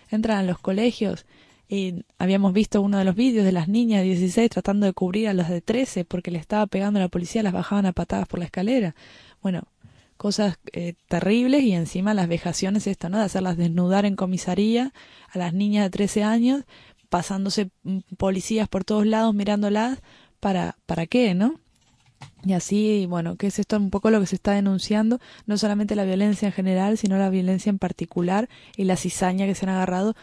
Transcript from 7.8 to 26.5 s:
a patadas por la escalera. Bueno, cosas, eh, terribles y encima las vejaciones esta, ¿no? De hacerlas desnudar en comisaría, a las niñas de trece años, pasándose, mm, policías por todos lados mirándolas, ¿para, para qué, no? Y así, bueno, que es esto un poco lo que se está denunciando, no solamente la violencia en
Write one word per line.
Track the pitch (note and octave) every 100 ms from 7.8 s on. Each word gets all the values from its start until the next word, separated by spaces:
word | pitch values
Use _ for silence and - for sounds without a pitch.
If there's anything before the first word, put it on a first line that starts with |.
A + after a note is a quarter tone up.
a | F#3+
patadas | F3 E3+ G3 F#3+
por | F3
la | E3+
escalera. | - F#3+ C4 F#3 - - - - _
Bueno, | G3 F3+ - _ - _ _ -
cosas, | G#3 G3+ G#3 E3 -
eh, | - F3 E3+ -
terribles | E3+ F3+ A3+ B3+ C#4+
y | C4
encima | F3 E3 F3+ G3
las | G#3+ F3
vejaciones | E3 F3+ E3 F#3+ G3+ G3+
esta, | G3 E3+
¿no? | G3+
De |
hacerlas | G3+ F#3 F#3 E3+
desnudar | E3+ E3 F3+ F#3+ G3+
en | G3
comisaría, | F3+ F#3 - F3+ G#3+ A#3 C4 - - - -
a | F#3
las | F3
niñas | F3 G#3 G#3
de | G3
trece | F#3 G3+ G#3+
años, | G#3 A#3 A#3 C#4 - - - _ _
pasándose, | F3+ - F#3+ G3 F#3+ F#3+ -
mm, | - F#3+ - F#3
policías | G3 F#3+ - A3 G#3
por | G3
todos | F#3+ G#3+
lados | G#3+ A3 A3+
mirándolas, | G#3 G3+ G#3 G#3 G#3 A#3 C4 - - _ _
¿para, | G3+ F#3 E3+ - -
para | E3+ E3
qué, | B3 A#3+
no? | F3+ A3+ D#4+ _ _ _ _ _ - - _ F#3+
Y |
así, | F3+ - G#3 G#3+ G#3 F3+
bueno, | F3 E3+ F3+
que | G3+
es | -
esto | G#3 G#3+
un | G3+
poco | G3 A3
lo | A3
que | F#3+
se | F#3+
está | -
denunciando, | G3+ G3 F#3+ - G#3+ A3 B3 - -
no | - G#3
solamente | G#3 G#3 G#3 G#3
la |
violencia | F#3+ F#3 G#3 G3+
en | G3+